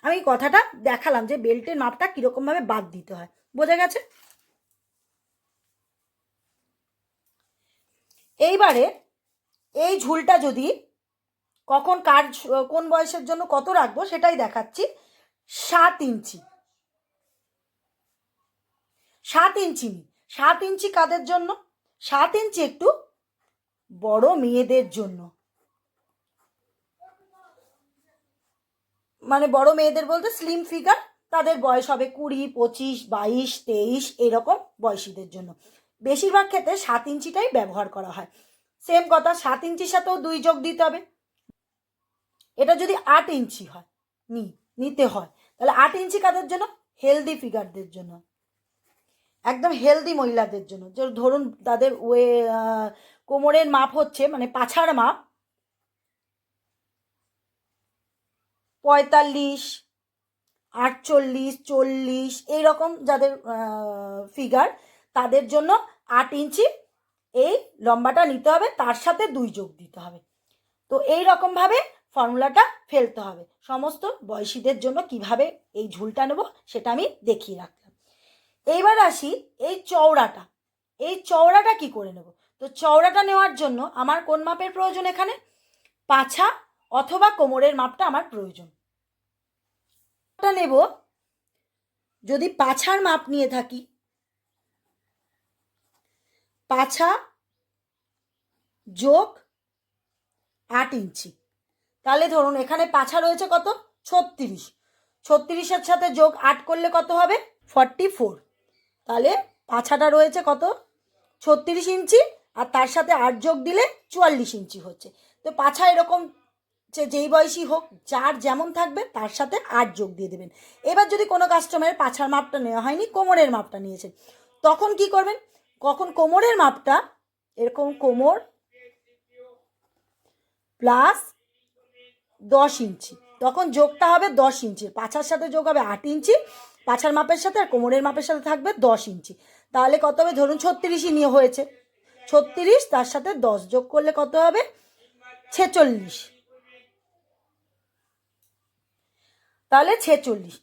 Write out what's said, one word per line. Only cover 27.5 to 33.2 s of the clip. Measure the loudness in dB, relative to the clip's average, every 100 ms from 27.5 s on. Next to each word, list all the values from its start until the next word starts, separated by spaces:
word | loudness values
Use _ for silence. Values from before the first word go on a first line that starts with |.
| _ _ _ _ _ _ _ _ _ _ _ _ _ _ _ _ _
মানে | -4 0 2 4
বড় | 4 4
মেয়েদের | 0 -2 -4
বলতে | -4 -6 -8
স্লিম | -8 -6 -6
ফিগার, | -6 0 0 0 _ _
তাদের | -4 -2 -2
বয়স | 0 -2 -2
হবে | -6 -6 -8
কুড়ি, | -10 -8 -10 -4
পঁচিশ, | -4 -4 -10 -10 -8
বাইশ, | -6